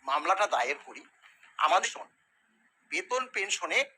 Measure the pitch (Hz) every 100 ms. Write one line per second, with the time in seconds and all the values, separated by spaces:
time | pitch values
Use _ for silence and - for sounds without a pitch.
0 | - 143 156 185 208 135 123 143 - 113
1 | - _ - _ - - 156 175 - -
2 | - _ _ _ _ _ _ _ _ 156
3 | 185 508 262 - 196 - 160 202 277